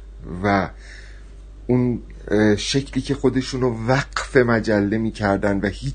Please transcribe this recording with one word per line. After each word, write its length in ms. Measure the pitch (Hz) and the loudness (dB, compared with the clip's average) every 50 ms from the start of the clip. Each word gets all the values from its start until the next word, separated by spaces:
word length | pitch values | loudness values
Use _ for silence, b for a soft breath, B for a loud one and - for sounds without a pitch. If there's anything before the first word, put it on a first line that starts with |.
| - - - - - - 85 87 95 | -18 -18 -16 -16 -12 -12 -8 -2 0
و 260 | 101 101 98 90 69 B B B B B B B B B B B B B B - - - - - | 2 2 2 2 -2 B B B B B B B B B B B B B B -18 -18 -18 -10 -2
اون، 360 | - 123 123 123 123 120 - - - - - - - | 0 2 2 4 2 0 -2 -6 -10 -16 -16 -4 0
اه، 260 | - 104 107 107 104 | 2 4 6 6 4
شکلی 460 | 104 - - - 139 135 - - 131 131 | 4 0 0 0 0 -2 0 -4 -4 -2
که 120 | - 139 | -2 -2
خودشون 460 | - - 131 113 131 123 - - 127 | 0 2 2 2 2 0 -2 -2 0
رو 260 | 127 127 113 113 113 | 0 0 0 -2 0
وقف 500 | 117 131 135 131 - - - - - - | 2 2 2 0 -2 -8 -14 -12 0 2
مجله 640 | 139 123 117 117 113 104 107 107 104 101 101 104 110 | 4 4 6 4 2 2 2 2 4 4 2 2 0
می‌کردن 600 | 113 110 104 - 107 101 98 95 98 101 101 98 | 0 -2 -2 0 2 2 2 4 2 2 2 2
و 60 | 92 | 0
هیچ 280 | 101 92 - - 139 - | -2 -2 -4 -6 -8 -8